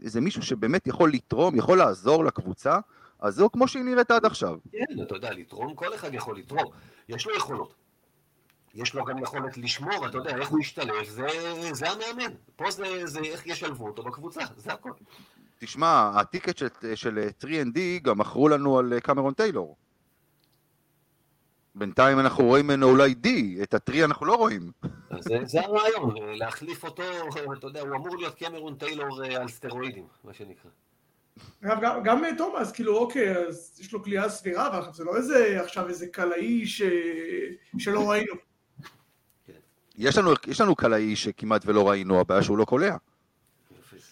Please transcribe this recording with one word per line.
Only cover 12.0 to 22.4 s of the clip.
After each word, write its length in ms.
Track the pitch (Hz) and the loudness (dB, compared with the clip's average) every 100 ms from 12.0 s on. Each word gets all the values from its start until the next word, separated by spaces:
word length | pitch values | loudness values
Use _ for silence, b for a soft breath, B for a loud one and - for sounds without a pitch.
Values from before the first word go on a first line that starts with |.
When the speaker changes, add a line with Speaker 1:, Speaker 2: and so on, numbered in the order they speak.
| 226 240 233 - _ - | -8 -8 -10 -10 _ -6
Speaker 2:
פה 140 | 175 | -6
זה, 360 | - 190 185 170 | -4 -8 -8 -8
זה 140 | 156 | -8
איך 260 | 156 165 170 | -8 -10 -10
ישלבו 400 | 160 156 127 107 | -8 -8 -8 -12
אותו 160 | 104 | -10
בקבוצה, 380 | 120 123 165 320 285 - | -12 -12 -14 -10 -12 -12
זה 160 | 208 | -12
הכל. 180 | - 254 - _ b b b b - | -10 -12 -18 _ b b b b -20
Speaker 1:
תשמע, 540 | 113 131 165 147 107 | -12 0 4 4 4
הטיקט 440 | 101 98 185 - 175 | 2 0 -2 -6 -4
של, 100 | 127 - 113 | -6 -6 -8
של 360 | 110 123 107 104 - | -4 -4 -2 -4 -6
טרי 240 | 139 156 | -6 -2
אנד 120 | 127 | -2
די 240 | 131 180 175 | -2 -2 -2
גם 200 | 131 104 | 0 2
מכרו 300 | 107 - 151 | 0 4 6
לנו 300 | 147 143 131 | 6 4 4
על, 140 | 123 | 4
אה, 80 | 120 | 0
קמרון 340 | - 139 135 | 0 0 0
טיילור. 420 | 139 214 131 80 - _ _ _ _ _ _ _ _ _ _ _ _ _ _ _ _ _ _ _ | 0 0 0 -6 -12 _ _ _ _ _ _ _ _ _ _ _ _ _ _ _ _ _ _ _
בינתיים 440 | 98 98 92 131 135 | -8 -2 4 6 6
אנחנו 260 | 135 139 | 4 4